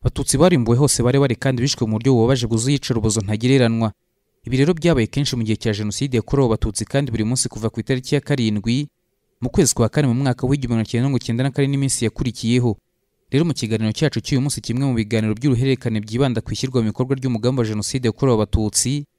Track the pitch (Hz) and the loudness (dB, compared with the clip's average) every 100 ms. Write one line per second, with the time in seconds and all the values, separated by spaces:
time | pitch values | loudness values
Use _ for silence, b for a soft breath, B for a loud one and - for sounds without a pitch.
0 | - - 135 135 175 170 113 120 143 - | -4 -4 -4 2 4 4 2 2 2 2
1 | 120 135 139 117 139 127 135 - 110 110 | 2 2 0 0 -2 0 -2 -2 -2 0
2 | 120 127 113 131 117 113 123 143 - 117 | 2 4 4 2 0 -2 0 -2 0 -2
3 | 107 107 101 107 123 135 120 113 113 - | 0 0 -2 -2 2 4 4 2 -2 -4
4 | _ _ _ _ - 127 143 170 170 147 | _ _ _ _ -4 2 2 2 2 2
5 | 110 - 143 123 110 107 113 104 107 101 | 2 0 -2 -2 -2 0 0 -2 -4 -4
6 | 139 123 - 139 127 110 113 101 107 143 | -2 -2 0 2 2 2 -2 -4 -2 -2
7 | 143 113 107 127 123 - 110 - 110 131 | -2 -2 0 0 -2 -4 -4 -4 -4 -4
8 | 127 147 - 139 113 104 107 123 147 _ | 0 -2 0 0 0 0 0 -2 -2 _
9 | _ _ _ _ 123 - 156 - 113 - | _ _ _ _ -4 2 2 2 0 2
10 | 143 117 139 120 127 143 127 117 110 117 | 0 2 0 -2 0 -2 0 -2 -2 -2
11 | 131 127 - 117 135 135 139 139 135 - | 0 -2 -2 -2 -2 0 0 0 0 0
12 | 113 - 117 110 113 123 120 101 _ _ | -2 -2 -6 -2 0 2 2 -2 _ _
13 | _ _ _ 135 170 - 110 110 110 107 | _ _ _ 0 0 -2 -2 -2 -2 0
14 | 151 - - 139 139 - - 117 139 120 | 0 -2 -2 0 0 -4 -4 -2 0 0
15 | 107 113 107 110 143 120 135 127 123 110 | 0 0 0 0 0 2 2 0 -2 -4
16 | 104 113 139 113 - - 131 127 110 - | -4 -2 0 -2 -4 -6 -2 0 0 -2
17 | 127 135 131 113 120 131 110 107 101 131 | -2 -2 -2 0 0 0 -2 -2 -4 -2
18 | 120 - 135 113 107 - 107 - 120 147 | -2 0 2 2 2 0 0 -2 -2 -4
19 | 143 | -6